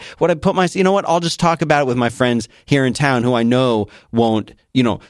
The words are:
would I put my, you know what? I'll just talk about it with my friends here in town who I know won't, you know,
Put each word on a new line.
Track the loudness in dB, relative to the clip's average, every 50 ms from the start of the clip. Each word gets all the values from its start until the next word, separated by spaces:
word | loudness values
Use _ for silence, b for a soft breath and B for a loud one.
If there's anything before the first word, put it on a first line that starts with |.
| B B B B
would | -2 -2
I | -2
put | 0 -2 -2 0
my, | 0 0 0
you | 0 0 0
know | 2
what? | 0 0 0 -2
I'll | -2 -2
just | -2 -4 -4 -2
talk | 0 0 0 0
about | 0 0 0 0
it | 2
with | 0 0
my | -2 -2 -2
friends | -2 -2 0 0 0 -2 -4 b b b b
here | -2 0 2 2
in | 0
town | 0 0 0 0 0 0
who | 0 0 0
I | 2 2
know | 2 2 2 2 2 0 0 -2 B B B B B
won't, | 0 0 2 2 2 0 -2 -6 -14 _ _ _ -2
you | 0
know, | 0 0 -2 -4 B